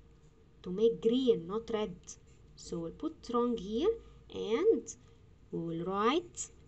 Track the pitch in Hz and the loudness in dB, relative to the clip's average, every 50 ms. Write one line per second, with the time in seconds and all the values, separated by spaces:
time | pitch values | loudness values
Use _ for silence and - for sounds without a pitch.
0 | - - - - - - - - - - - - - 180 180 196 226 233 - - | -20 -20 -20 -20 -20 -20 -20 -20 -20 -20 -20 -14 -10 -6 0 4 4 4 4 4
1 | - 226 240 262 262 240 226 180 165 170 196 226 226 - 226 208 214 185 175 - | 2 2 2 4 6 4 4 4 2 -4 -6 -6 -4 -4 -2 -2 -2 -4 -6 -10
2 | - - - - - - - - - - - - - - 180 170 165 165 170 - | -16 -18 -20 -20 -20 -20 -20 -20 -20 -20 -20 -18 -14 -10 -8 -6 -6 -8 -8 -8
3 | 285 320 - - - - 233 240 240 247 233 - 180 196 214 233 311 427 466 453 | -8 -8 -8 -10 -8 -2 0 2 2 2 0 -2 -4 -4 -2 0 2 2 0 0
4 | - - - - - - - 190 185 196 220 269 359 453 381 247 - - - - | -4 -18 -20 -20 -20 -14 -8 -6 -4 -2 0 2 4 4 4 4 2 -6 -14 -18
5 | - - - - - - - - - - - 170 165 165 165 165 170 190 190 202 | -20 -20 -20 -20 -20 -20 -20 -20 -16 -10 -6 -6 -4 -4 -4 -4 -4 -2 0 2
6 | 214 233 277 349 - - - - - - - - - | 2 2 2 2 -2 -4 -10 -12 -12 -12 -14 -20 -20